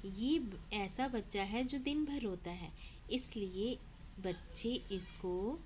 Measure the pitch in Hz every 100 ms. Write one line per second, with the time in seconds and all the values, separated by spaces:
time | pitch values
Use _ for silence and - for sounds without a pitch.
0 | 196 190 247 311 240 185 - 208 196 -
1 | 262 240 202 202 196 220 254 277 262 294
2 | 294 285 226 180 175 175 170 - - -
3 | - - - 226 196 185 226 254 - -
4 | - - 185 180 - - 233 254 - 190
5 | 180 - 185 180 208 330